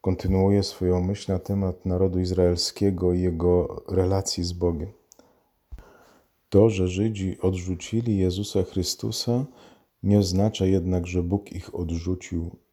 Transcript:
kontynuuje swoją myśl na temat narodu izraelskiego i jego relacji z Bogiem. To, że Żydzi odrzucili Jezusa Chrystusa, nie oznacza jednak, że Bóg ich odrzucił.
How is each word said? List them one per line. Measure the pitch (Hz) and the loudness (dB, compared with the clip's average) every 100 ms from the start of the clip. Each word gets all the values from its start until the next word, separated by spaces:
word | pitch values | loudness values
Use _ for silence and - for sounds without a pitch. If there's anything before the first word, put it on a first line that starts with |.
kontynuuje | 95 92 92 95 95 101 | -2 -2 0 2 4 4
swoją | 98 - 90 90 | 0 -2 0 0
myśl | 92 101 - | 0 -4 -4
na | 92 | -4
temat | - 101 95 92 | -2 -2 -2 -4
narodu | 92 90 95 90 | -4 0 2 0
izraelskiego | 90 92 90 87 - - 101 90 90 | 0 4 4 2 -4 0 0 2 2
i | 90 | 2
jego | 90 82 87 90 - - - | 0 2 4 4 2 -6 -2
relacji | 95 92 98 98 - | 0 2 0 -2 -6
z | 87 | -6
Bogiem. | 87 90 80 92 - _ - _ _ _ _ _ - - - _ _ _ _ _ | -2 -2 -2 -8 -14 _ -20 _ _ _ _ _ -20 -20 -20 _ _ _ _ _
To, | 98 113 | 6 6
że | 98 92 | 4 -2
Żydzi | 92 110 104 95 87 | 0 -2 -2 -4 0
odrzucili | 92 92 90 87 - 113 117 98 | -2 -2 -4 -6 -2 -2 0 2
Jezusa | 92 87 104 98 | 2 0 -2 -2
Chrystusa, | 92 95 87 - 113 110 - 120 143 - - _ _ _ | -2 -2 -4 -4 -6 -4 -2 -2 -4 -12 -20 _ _ _
nie | 98 104 | 2 4
oznacza | 92 92 107 - | 4 2 0 0
jednak, | 95 95 87 90 87 | 2 2 2 -2 -2
że | 90 | -4
Bóg | 85 101 - | -2 -4 -4
ich | 92 - | -14 -12
odrzucił. | - 82 82 85 90 - 85 85 - _ | -8 -6 -4 -4 -6 -6 -6 -6 -12 _